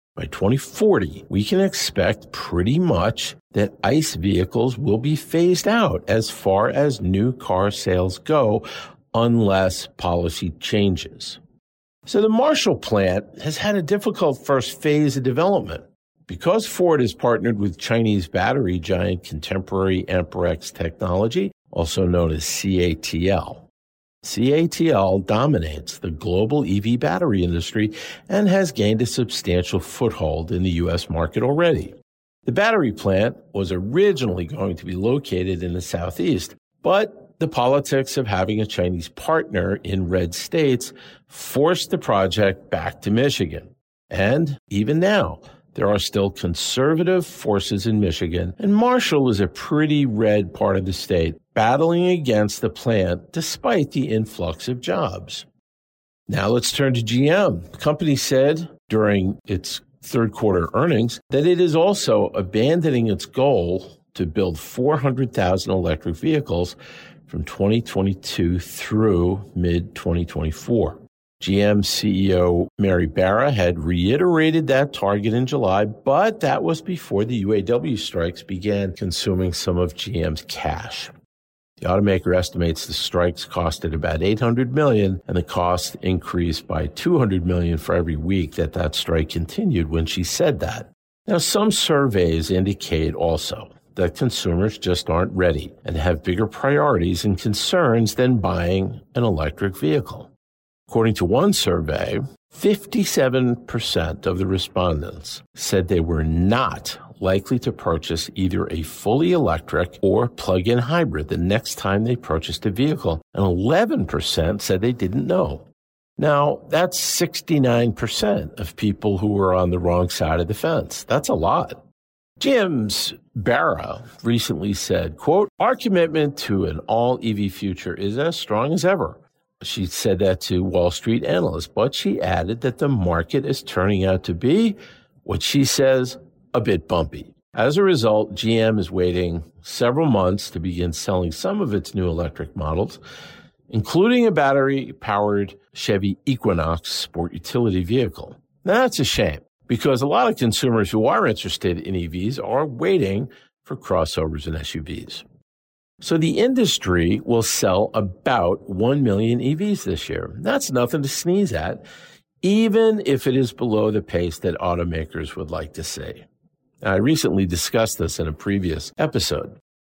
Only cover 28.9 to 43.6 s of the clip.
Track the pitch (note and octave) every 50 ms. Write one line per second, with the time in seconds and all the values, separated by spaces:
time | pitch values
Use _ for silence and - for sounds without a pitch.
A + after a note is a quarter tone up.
28.9 | A2 A2 B2 A#2 - - A#2+ - - - - G2 F2 F2+ F2 - - F2+ - -
29.9 | - - B2+ A2 - - D#2+ D2+ D2+ D#2+ E2 E2 E2+ F2+ F#2 F#2 E2+ E2 E2 E2+
30.9 | E2+ E2 - - E2+ D#2+ D#2+ D#2+ - A2+ A#2 B2+ C#3+ D#3 F3 E3+ D3+ - - -
31.9 | - - _ _ _ _ _ _ _ _ - - C3 F#3+ G3+ A3+ A3+ G#3 D3 A2
32.9 | - - - G2+ F#2+ F#2+ G#2+ B2 - - - _ - G2+ G2 E2 F#2+ F2 F#2 G#2+
33.9 | C3 F3 G3+ G#3 F#3 C3 B2+ G#2+ F2 F#2 F2+ D#2+ D3+ - F#2+ G2 A2+ - - E2+
34.9 | F2+ F2+ G2 A2+ C3 D3 - - F#2+ F2+ F2+ F#2+ F#2 E2 F2+ F2 E2+ F2+ E2+ -
35.9 | - F2 F2 F2+ - - - - B2 F2+ E2 - - _ _ _ _ _ - D#3+
36.9 | F#3 G3+ G#3+ G#3 - - - - _ - E3 D3+ - C3 A#2+ B2+ C3+ C#3+ C#3 -
37.9 | C#3+ C3+ C3 - - C#3+ B2 G#2+ G#2 F#2 F#2+ G2 G#2+ G#2+ G#2+ G2+ - - F2+ F2+
38.9 | F2+ E2+ E2 - - - - - D#3+ D#3+ - - G#2 F#2 E2+ F2+ G2+ - - -
39.9 | G2 F#2+ F2+ E2+ F#2 F#2 F2 E2+ E2+ - - - - E3 D#3 C#3 B2+ A#2+ - -
40.9 | - - - - - - _ _ - - - - - C3 D3 E3 F3+ E3+ - -
41.9 | G3 - - - A2+ G2 F#2+ F#2 F2 G#2+ G#2 G2 F#2+ - - - - F#2 E2 F2+
42.9 | - - - G#2 G#2 A#2 C3+ C#3+ C3+ - G2 D2+ D#2 E2